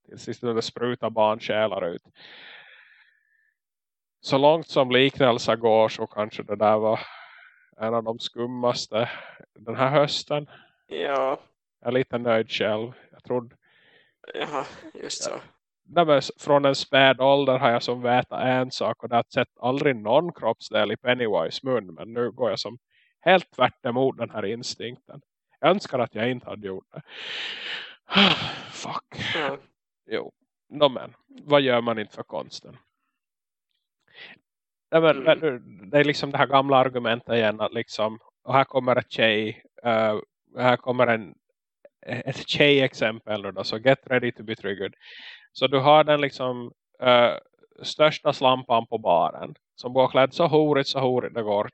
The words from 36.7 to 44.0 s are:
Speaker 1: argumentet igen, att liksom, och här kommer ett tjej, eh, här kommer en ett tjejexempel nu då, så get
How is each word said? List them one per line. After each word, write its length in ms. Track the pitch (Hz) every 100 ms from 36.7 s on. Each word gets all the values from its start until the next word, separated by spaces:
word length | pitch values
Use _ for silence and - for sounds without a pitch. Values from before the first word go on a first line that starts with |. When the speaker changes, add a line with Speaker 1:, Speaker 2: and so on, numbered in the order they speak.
| 131
Speaker 1:
argumentet 580 | 131 127 117 117 - 117
igen, 260 | 107 107
att 120 | 107
liksom, 460 | 117 - - 107 113 _ _
och 100 | -
här 100 | 131
kommer 320 | 135 135 127 123
ett 160 | -
tjej, 520 | - 113 107 107 - _ _
eh, 360 | 120 113 110 107 - _ _ 123
här 200 | 123 123
kommer 300 | 131 123 120
en 280 | 113 90 - _ _ _ _ - _ -
ett 400 | 123 - 131 -
tjejexempel 920 | - 147 139 131 - 113 113 - 107
nu 100 | 98
då, 120 | 95
så 140 | 101 110
get 220 | 120 135